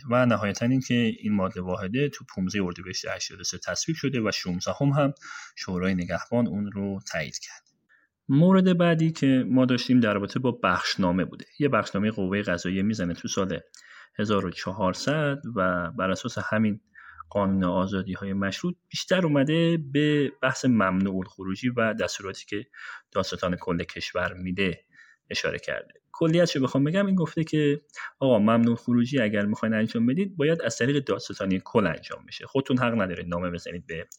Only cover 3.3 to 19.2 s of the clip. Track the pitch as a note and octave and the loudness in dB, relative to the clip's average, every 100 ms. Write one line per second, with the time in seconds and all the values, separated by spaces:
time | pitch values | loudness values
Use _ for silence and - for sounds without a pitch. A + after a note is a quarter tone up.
3.3 | G2 F2 F2+ - F2 - D#3+ C#3 B2 G#2 | -10 -10 -10 -8 -6 -4 -4 -2 -2 -2
4.3 | - F#2 F2+ G2+ F#2 C#3+ C3+ F#2+ - - | -2 -4 -4 -4 0 0 2 0 -2 -14
5.3 | - - - - F2+ F#2 F#2 F2 F2 - | -18 -18 -16 -6 -2 0 -2 -2 -6 -2
6.3 | A#2+ A#2 F#2 G2+ G2 G2 G2 - E2+ C#2 | 0 0 -2 -4 -4 -6 -6 -6 -8 -6
7.3 | - - - _ _ _ _ _ _ - | -10 -14 -20 _ _ _ _ _ _ 0
8.3 | C#3 F3 F#3+ F#3 F3 F3 E3 D#3+ D#3+ C#3 | 4 6 6 6 4 4 4 2 2 4
9.3 | C3 B2 B2+ B2+ B2 - B2+ A2 G2+ G2 | 4 4 4 4 2 4 4 6 2 0
10.3 | A#2+ B2+ A#2 G2 F2+ - - F#2 F2+ E2+ | 0 -2 2 2 2 0 0 2 2 -2
11.3 | - - - C#3+ A2+ G2 G2 G#2+ A2 F#2+ | -6 -20 -2 2 2 0 0 -2 0 -2
12.3 | G2 G2 F2 F2+ F#2+ G2 A2 F2 E2+ A2 | -2 0 -2 0 0 0 0 -2 -4 -6
13.3 | - F#2+ E2+ - - - - - - G#2 | -4 -2 -4 -8 -20 -20 -20 -16 -6 0
14.3 | G#2 F2+ - - F#2+ F#2+ F#2 - D3+ D3 | 0 0 -6 -8 -2 -2 0 -2 0 -2
15.3 | C#3 A2+ A#2 F#2 F2+ E2+ E2 F#2+ F#2 A#2 | -4 -6 -2 0 0 -4 -2 -2 -2 -4
16.3 | - - A2 A2 G2+ _ - - - - | -6 -2 2 2 0 _ -20 -20 -20 -6
17.3 | G#2 G2 F#2+ F2+ F2+ F#2+ G2 F#2+ F#2 G2 | 0 2 2 2 0 0 -2 -4 -6 -6
18.3 | G2 G2 F#2+ F3 F3 _ - - F#3 | -2 -2 -2 -6 -6 _ -10 -2 0